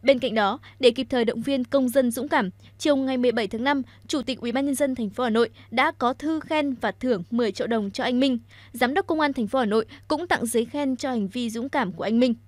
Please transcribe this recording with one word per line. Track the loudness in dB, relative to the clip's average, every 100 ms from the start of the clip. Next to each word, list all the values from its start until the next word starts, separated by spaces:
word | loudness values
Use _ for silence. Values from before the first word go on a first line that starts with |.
Bên | 4 2
cạnh | 2 0
đó, | 0 -2 -10 2
để | 2
kịp | 2 -2
thời | 0 0
động | -2
viên | -2 -2
công | 0 0 2
dân | 2 2
dũng | -2 -2
cảm, | 0 0 -6 -20 -6
chiều | 0 2
ngày | 2 0
mười | 2
bảy | 0 -2
tháng | -2
năm, | 0 0 -2 -14 -6
Chủ | -4
tịch | -4 -6
Ủy | -4
ban | -2 -2
nhân | 0
dân | -2 -2
thành | -6
phố | -2
Hà | 0
Nội | 2 0 -2 -6
đã | 0 0
có | 2 -2
thư | 0 -2 -4
khen | -2 -2 -2
và | -2 -4
thưởng | -4 -2 -2 0
mười | -2 0
triệu | -2 -2
đồng | 0 -2
cho | -4
anh | -2 2
Minh. | 2 0 -6 -20 -18
Giám | -2 0
đốc | 0 0
Công | 0
an | 0
thành | 0 -2
phố | 0
Hà | 2
Nội | 0 0 -12 -4
cũng | -4 0
tặng | -2 0
giấy | -2 -2
khen | -2 -2 -2
cho | -2
hành | -2 -2
vi | -4 -6
dũng | -6 -4
cảm | -2 -2
của | -4
anh | 0 4
Minh. | 4 2